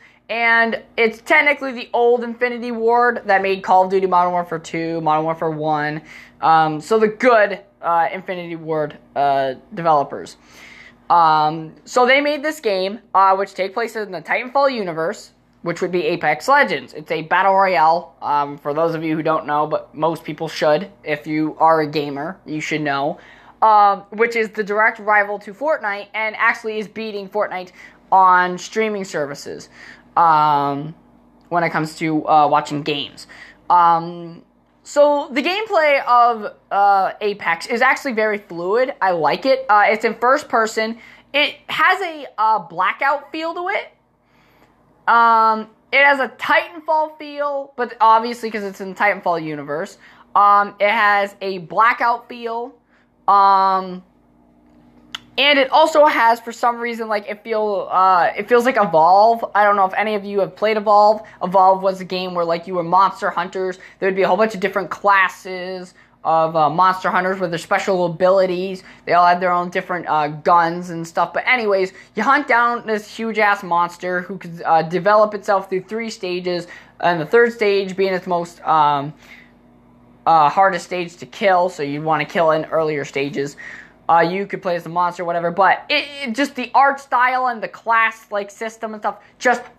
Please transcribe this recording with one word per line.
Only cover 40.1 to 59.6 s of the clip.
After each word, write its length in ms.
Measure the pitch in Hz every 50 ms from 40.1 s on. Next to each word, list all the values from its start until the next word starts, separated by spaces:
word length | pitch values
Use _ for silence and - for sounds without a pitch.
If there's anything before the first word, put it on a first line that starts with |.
| 214
first 340 | - 240 247 269 294 - -
person. 520 | - 226 220 220 - 220 220 226 233 - - - - - _ _
It 240 | - 285 294 262 - - _ -
has 320 | - - 311 359 370 370
a, 260 | 392 330 320 302 262 - - -
uh, 220 | 220 220 220 202
Blackout 720 | 165 139 165 170 185 208 226 - - 285 294 - - -
feel 220 | - 311 320 330 339
to 160 | 349 349 370
it. 1400 | 415 - - - _ _ _ _ _ _ _ _ _ _ _ _ _ _ _ _ _ _ _ _ _ _ _ -
Um, 560 | - - 226 226 226 226 220 220 220 220 214 - _ _ _ _
it 140 | 240 269 285
has 160 | 285 277 262
a 80 | 254 226
Titanfall 880 | - - - - 294 320 320 - 349 320 - - 311 311 311 311 311 -
feel, 540 | 302 294 285 285 285 285 285 277 277 - _
but 200 | - 247 226 - -
obviously 520 | 214 226 220 226 233 240 233 233 226 226
'cause 100 | 220 214
it's 180 | 202 196 190 -
in 100 | 196 190
the 40 | 185
Titanfall 480 | - 214 202 185 190 - 185 170 165
universe. 560 | 160 156 151 147 139 143 143 160 196 - - - - - - - _ _ -
Um, 400 | 190 202 202 202 202 202 202 - -
it 120 | 202 208
has 440 | 214 233 208 208 202 202 214 202 - -
a 180 | 190 196 196 180
Blackout 720 | 165 160 170 196 220 240 254 - 254 240 233 233 - -
feel. 440 | 247 240 233 226 226 233 240 269 - _ _ _ _ _ _ _ _ _ _
Um, 760 | - 196 202 196 196 196 190 190 190 190 190 185 185 180 185 - _ _ _ _ _ _ _ _ _ _ _ _ _ _ _ _ _ _ _ _ _ - - - _ _
and 220 | 233 269 285 294 277
it 100 | 262 262
also 340 | 254 294 320 320 320 302 294
has, 320 | 302 285 277 226 226 233 233
for 140 | - 233
some 260 | 226 - 254 240 240 233
reason, 300 | 233 240 233 226 226 220
like, 200 | 214 208 208 -
it 140 | 208 208
feel, 460 | - 226 220 214 214 208 202 185 151 -
uh, 400 | 147 180 190 190 185 175 160 151 -
it 120 | - 208 -
feels 160 | 240 240 233
like 120 | 254 226
Evolve. 680 | 220 202 175 165 156 160 175 190 202 214 233 233 226 - -
I 120 | - 202